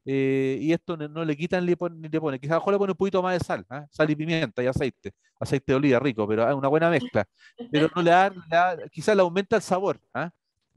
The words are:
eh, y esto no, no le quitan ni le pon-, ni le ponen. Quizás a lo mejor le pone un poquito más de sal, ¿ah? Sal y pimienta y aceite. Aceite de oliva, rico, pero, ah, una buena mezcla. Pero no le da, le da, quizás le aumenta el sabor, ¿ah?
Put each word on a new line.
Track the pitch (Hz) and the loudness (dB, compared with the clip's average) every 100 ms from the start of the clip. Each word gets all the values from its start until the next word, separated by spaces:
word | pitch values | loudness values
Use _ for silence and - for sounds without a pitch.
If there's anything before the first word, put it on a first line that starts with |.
| 135 | -4
eh, | 135 135 135 131 131 | 0 0 0 0 -2
y | 151 | 0
esto | 170 - 165 | -2 -2 -8
no, | 151 | -8
no | 156 | -6
le | 160 143 | -4 -4
quitan | 170 185 | -2 -2
ni | 175 | 0
le | 170 | -2
pon-, | 175 165 | -4 -8
ni | 156 | -6
le | 156 | -4
ponen. | 156 131 | -4 -4
Quizás | 139 | -2
a | 165 | -2
lo | |
mejor | 202 | 0
le | 196 | 0
pone | 196 | 0
un | 180 | -2
poquito | 190 190 | -2 0
más | 180 180 | 0 -2
de | |
sal, | - 143 90 | -4 -8 -8
¿ah? | 135 147 | -16 -8
Sal | - 156 | -2 0
y | 151 | 0
pimienta | 156 160 135 - | -2 -2 -2 -2
y | 123 | -2
aceite. | 131 135 - 98 - _ _ | -2 -4 -6 -14 -18 _ _
Aceite | 117 139 - | -2 -2 0
de | 131 | 2
oliva, | 147 120 | 4 4
rico, | 139 110 104 | 2 0 0
pero, | 110 117 | 2 2
ah, | |
una | 139 135 | 2 2
buena | 156 165 | 2 2
mezcla. | 151 123 110 101 _ - - 240 | 2 0 -2 -2 _ -20 -18 -4
Pero | 147 160 | 0 0
no | 180 | 2
le | 170 | 4
da, | 175 196 | 6 4
le | 185 165 | -2 -2
da, | 165 180 170 - | 2 2 -2 -10
quizás | - 180 202 | -4 2 4
le | |
aumenta | 180 180 196 220 | 4 0 0 -2
el | |
sabor, | - 185 196 127 _ | 0 -2 -2 -4 _
¿ah? | 123 160 - _ _ _ | -8 -8 -12 _ _ _